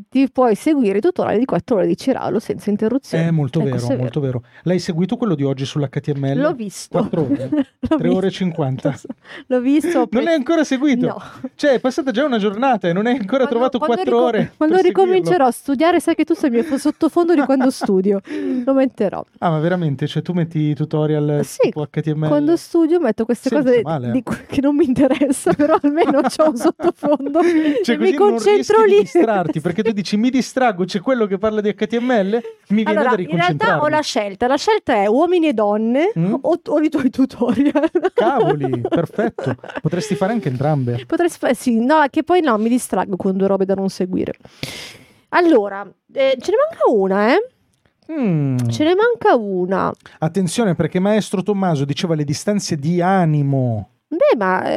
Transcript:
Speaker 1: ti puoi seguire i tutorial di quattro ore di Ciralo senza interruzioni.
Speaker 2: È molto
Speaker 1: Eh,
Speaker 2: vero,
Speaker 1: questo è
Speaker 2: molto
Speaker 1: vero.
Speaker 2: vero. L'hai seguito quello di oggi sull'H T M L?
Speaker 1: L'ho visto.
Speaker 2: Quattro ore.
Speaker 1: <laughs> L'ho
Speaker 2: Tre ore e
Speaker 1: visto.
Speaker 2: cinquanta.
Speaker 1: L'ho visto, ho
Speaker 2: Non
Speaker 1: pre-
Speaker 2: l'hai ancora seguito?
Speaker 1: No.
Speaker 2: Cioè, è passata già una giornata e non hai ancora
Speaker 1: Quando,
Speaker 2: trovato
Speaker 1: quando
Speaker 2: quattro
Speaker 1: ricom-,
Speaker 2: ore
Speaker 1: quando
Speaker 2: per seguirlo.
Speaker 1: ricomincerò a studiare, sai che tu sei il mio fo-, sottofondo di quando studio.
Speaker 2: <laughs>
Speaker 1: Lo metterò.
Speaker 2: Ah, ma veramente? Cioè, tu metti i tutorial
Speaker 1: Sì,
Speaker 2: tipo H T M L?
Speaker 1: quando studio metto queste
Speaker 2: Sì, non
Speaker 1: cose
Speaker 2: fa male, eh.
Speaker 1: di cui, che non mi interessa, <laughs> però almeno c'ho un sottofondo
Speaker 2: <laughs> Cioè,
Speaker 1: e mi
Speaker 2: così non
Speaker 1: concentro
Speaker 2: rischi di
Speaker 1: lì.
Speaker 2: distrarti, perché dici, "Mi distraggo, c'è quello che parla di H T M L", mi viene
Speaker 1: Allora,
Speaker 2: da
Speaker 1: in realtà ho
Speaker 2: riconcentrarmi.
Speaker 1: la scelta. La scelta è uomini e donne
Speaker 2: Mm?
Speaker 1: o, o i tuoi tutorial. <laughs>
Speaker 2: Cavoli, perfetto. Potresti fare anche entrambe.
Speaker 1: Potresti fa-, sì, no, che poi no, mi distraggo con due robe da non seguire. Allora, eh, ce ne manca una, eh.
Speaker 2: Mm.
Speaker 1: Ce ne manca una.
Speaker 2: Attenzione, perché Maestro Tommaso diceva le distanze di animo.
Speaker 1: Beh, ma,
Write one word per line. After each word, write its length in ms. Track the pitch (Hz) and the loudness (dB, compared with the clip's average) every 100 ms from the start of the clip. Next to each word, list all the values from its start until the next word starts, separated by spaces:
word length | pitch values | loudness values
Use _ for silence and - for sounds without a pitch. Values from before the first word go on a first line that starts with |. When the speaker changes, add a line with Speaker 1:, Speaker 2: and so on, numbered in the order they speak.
| 202 | -6
Speaker 1:
ti 200 | 262 269 | 0 0
puoi 240 | - 247 214 | 2 2 2
seguire 440 | - 302 220 190 | 0 2 2 2
i 20 | |
tutorial 380 | 330 - 120 202 | 0 0 0 0
di 80 | 262 | 0
quattro 300 | 175 - 220 | -2 0 0
ore 100 | 170 | 0
di 100 | 175 | 0
Ciralo 420 | - 254 123 180 | -2 -2 -2 -4
senza 280 | - 196 - | -4 -8 -4
interruzioni. 560 | 202 220 254 - 165 165 | -2 -2 -2 -4 -2 0
Speaker 2:
È 60 | |
molto 300 | 160 143 165 | 0 0 -2
Speaker 1:
Eh, 20 | |
Speaker 2:
vero, 140 | 139 123 | -2 -2
Speaker 1:
questo 160 | 120 123 | -2 -2
è 20 | |
Speaker 2:
molto 240 | 127 151 | -2 -4
Speaker 1:
vero. 200 | 139 123 | -4 -4
Speaker 2:
vero. 120 | - - - | -8 -10 -2
L'hai 140 | 180 | -2
seguito 360 | 165 160 185 240 | -2 -2 -2 -2
quello 180 | 233 151 | -2 0
di 100 | 139 | -2
oggi 200 | 135 135 | -2 -4
sull'H 240 | 156 139 | -4 -4
T 240 | - 143 139 | -4 -4 -4
M 120 | 135 139 | -2 0
L? 40 | |
Speaker 1:
L'ho 140 | 294 | -2
visto. 460 | 285 214 - - - | -2 -8 -12 -6 -4
Speaker 2:
Quattro 240 | 220 170 | -2 -2
ore. 260 | 139 285 - | -2 -2 -2
Speaker 1:
<laughs> 320 | 302 262 _ - | -4 -4 _ -2
L'ho 80 | 311 | 0
Speaker 2:
Tre 120 | 247 | 0
ore 180 | 185 190 | 0 0
e 20 | |
Speaker 1:
visto. 160 | 180 185 | -2 -4
Speaker 2:
cinquanta. 500 | 165 139 127 - 139 - - - - 294 | -2 -4 -2 -4 -6 -12 -18 -18 -20 -4
Speaker 1:
L'ho 140 | 254 | -2
visto, 260 | 247 285 320 | 2 2 2
ho 40 | 330 | 0
Speaker 2:
Non 80 | 320 | 0
Speaker 1:
pre- 140 | 220 302 | 0 0
Speaker 2:
l'hai 100 | 330 | 0
ancora 280 | 254 330 | 0 0
seguito? 440 | 302 262 294 247 254 | 0 0 0 0 0
Speaker 1:
No. 160 | 214 - - 262 - | -4 -12 -14 -16 -2
Speaker 2:
Cioè, 180 | 294 | 0
è 80 | 240 | 2
passata 300 | 254 254 269 | 0 -2 -2
già 120 | 220 302 | -2 0
una 100 | 233 | 0
giornata 500 | 202 202 269 233 185 | -2 0 0 0 0
e 60 | |
non 140 | 170 220 | 0 0
hai 80 | 254 | -2
ancora 300 | 196 269 220 | 0 0 0
Speaker 1:
Quando, 20 | |
Speaker 2:
trovato 300 | 226 254 254 | 0 0 0
Speaker 1:
quando 160 | - 233 | -2 0
Speaker 2:
quattro 220 | 370 233 | 0 2
Speaker 1:
ricom-, 100 | 247 | 2
Speaker 2:
ore 240 | 214 240 - | 0 -2 -2
Speaker 1:
quando 160 | 311 359 | 2 4
Speaker 2:
per 100 | 359 | 4
seguirlo. 200 | 359 381 | 4 4
Speaker 1:
ricomincerò 340 | 370 330 349 262 | 2 2 2 2
a 40 | |
studiare, 500 | - - 277 320 359 | 0 -4 0 2 2
sai 140 | - 320 | 0 0
che 100 | 311 | 0
tu 100 | 330 | 0
sei 160 | 302 | 0
il 60 | 233 | 0
mio 80 | - | 0
fo-, 120 | 262 | -2
sottofondo 580 | 302 - 320 - 339 330 | -2 0 0 2 2 2
di 60 | |
quando 300 | 269 269 254 | 4 2 2
studio. 500 | - 240 190 190 196 - | 0 0 2 2 0 -2
Speaker 2:
<laughs> 360 | 302 285 254 240 | -6 -4 -2 0
Speaker 1:
Lo 80 | 269 | 2
metterò. 500 | 262 - 202 80 - _ | 0 0 -4 -4 -12 _
Speaker 2:
Ah, 120 | 180 | -2
ma 80 | 156 | 0
veramente? 480 | 160 180 160 135 147 | 0 0 -2 -2 -4
Cioè, 140 | 160 | -4
tu 120 | 156 175 | -4 -2
metti 240 | 165 160 | -2 0
i 160 | 151 147 | -2 -2
tutorial 640 | 156 156 151 151 147 147 143 | -2 -2 0 0 0 -2 -4
Speaker 1:
Sì, 160 | - | -2
Speaker 2:
tipo 180 | 440 - | -2 -2
H 60 | 147 - | -6 -4
T 40 | 156 151 | -4 -2
M 120 | 156 | 0
L? 20 | |
Speaker 1:
quando 280 | 294 294 339 | 0 2 0
studio 440 | - 339 320 349 | 0 0 2 2
metto 240 | 277 214 226 | 0 -2 -2
queste 240 | 240 269 | -2 -2
Speaker 2:
Sì, 60 | 262 | 0
non 100 | 262 | 2
Speaker 1:
cose 160 | 247 | 2
Speaker 2:
fa 80 | 151 | 0
male, 200 | 160 120 | -4 -2
eh. 20 | |
Speaker 1:
di 100 | 247 | -4
cui, 140 | 240 - - | -4 -8 -6
che 140 | - | -2
non 160 | 277 294 | 0 2
mi 80 | 311 | 2
interessa, 680 | 247 269 269 269 277 - | 4 4 4 2 0 0
<laughs> 40 | - | 2
però 200 | 294 320 | 2 2
almeno 400 | 285 294 - 277 | 2 2 2 2
c'ho 300 | 262 - 311 | 0 0 -2
un 60 | 240 | 0
sottofondo 840 | 302 - 339 - 294 294 277 294 | -2 0 -4 -2 -2 -2 0 0
Speaker 2:
<laughs> 420 | 349 330 311 359 | 2 2 2 0
Cioè, 120 | 349 240 | 0 0
Speaker 1:
e 40 | |
mi 140 | 349 | 2
Speaker 2:
così 40 | 381 | 4
non 100 | 415 | 2
Speaker 1:
concentro 520 | 381 415 415 254 427 | 2 2 2 4 4
Speaker 2:
rischi 60 | 440 | 6
di 40 | 403 | 4
Speaker 1:
lì. 60 | |
Speaker 2:
distrarti, 580 | - 349 226 202 170 160 | 4 2 2 2 0 -2
perché 220 | 175 170 220 | -2 -2 -2
dici, 240 | 208 196 208 | -2 -2 0
"Mi 140 | 247 | 2
distraggo, 540 | 254 - - 254 180 180 | 0 -2 0 0 2 -2
c'è 160 | 208 | -2
quello 260 | - 262 208 | 0 0 0
che 120 | 190 | 0
parla 220 | 220 214 | -2 0
di 80 | 208 | -2
H 160 | 202 220 | -2 -2
T 120 | 233 | -2
M 100 | 247 | 0
L", 300 | 240 190 226 233 - _ | 0 0 -2 -4 -16 _
mi 140 | 208 226 | 0 2
viene 60 | |
Speaker 1:
Allora, 240 | 311 277 240 | 2 2 0
Speaker 2:
da 60 | |
Speaker 1:
in 60 | 277 | -2
realtà 160 | 240 349 | 0 0
ho 420 | 214 440 311 302 | 0 0 0 0
Speaker 2:
riconcentrarmi. 40 | |
Speaker 1:
la 100 | 302 | 0
scelta. 460 | 294 247 208 196 247 | -2 -4 -4 -4 -2
La 100 | 277 | 0
scelta 380 | - 440 - 233 | 0 -2 0 0
è 120 | 196 | 2
uomini 420 | 233 339 359 320 | 2 2 2 2
e 40 | |
donne 600 | 220 208 214 226 247 349 453 | 0 0 0 0 0 0 0
Speaker 2:
Mm? 160 | 175 262 | -2 0
Speaker 1:
o, 200 | 269 339 - | -2 -2 0
o 140 | 294 | 0
i 80 | 302 | 0
tuoi 220 | 311 254 | 0 -2
tutorial. 800 | 220 262 - 240 202 285 302 311 359 | 0 -2 0 -2 2 2 2 0 0
<laughs> 100 | - - | -2 0
Speaker 2:
Cavoli, 640 | - 466 370 147 139 123 | 2 2 0 0 -2 -4
perfetto. 720 | 117 - 160 - 226 - - 123 - - | -2 -2 -2 -2 -4 -2 -6 -6 -8 -6
Potresti 340 | 160 175 175 185 | -4 -4 -4 -2
fare 180 | 190 | -2
anche 160 | 233 160 | -2 -2
entrambe. 560 | 127 143 151 123 120 - | -2 0 0 0 -4 -4
Speaker 1:
Potresti 320 | 330 349 - | -2 -2 -2
fa-, 160 | 302 254 | -2 -2
sì, 300 | - 226 240 | 0 0 2
no, 200 | 311 285 | 2 2
che 120 | - | 0
poi 180 | - 359 | 0 2
no, 160 | 320 220 | 2 0
mi 100 | 226 | 0
distraggo 480 | 247 - 202 185 180 | -2 -2 -4 -4 -2
con 200 | 196 190 | -2 0
due 100 | 190 | 0
robe 160 | 190 190 | 0 0
da 100 | 196 | 0
non 140 | 196 | -2
seguire. 460 | - 185 185 - - - - - - - - - _ _ | -4 -4 -2 -4 -8 -16 -16 -16 -14 -18 -20 -20 _ _
Allora, 520 | 330 349 269 202 196 196 - _ | 2 4 4 2 -6 -12 -18 _
eh, 240 | 262 269 254 | 0 0 0
ce 100 | - | 0
ne 60 | 427 | 0
manca 340 | 605 659 539 | 0 2 2
una, 420 | 233 190 190 214 320 | 4 2 2 2 2
eh. 40 | 494 - _ _ _ _ - | 0 -10 _ _ _ _ -12
Speaker 2:
Mm. 460 | 320 233 160 139 127 120 | -4 0 0 0 0 -2
Speaker 1:
Ce 140 | 117 302 | 0 2
ne 100 | 370 | 2
manca 400 | 466 466 427 294 | 2 0 2 2
una. 560 | 208 190 180 190 180 - - - | 0 -4 -2 -2 -2 -6 -16 -6
Speaker 2:
Attenzione, 540 | 160 160 185 - 220 165 | -4 -2 -2 0 0 0
perché 240 | 160 185 | 0 0
Maestro 440 | 190 214 - 196 | 0 0 0 -4
Tommaso 420 | 185 202 190 156 139 | -2 0 0 0 -2
diceva 300 | 139 180 160 | -4 -2 -2
le 100 | 147 | -2
distanze 520 | 151 - 208 - 165 | -4 -2 -4 -2 -4
di 260 | 139 175 | -2 0
animo. 880 | 170 196 170 151 139 135 127 110 95 _ _ | 2 2 4 2 2 0 0 -2 -6 _ _
Speaker 1:
Beh, 300 | 320 571 349 | 0 2 2
ma, 260 | 190 185 - | 2 0 0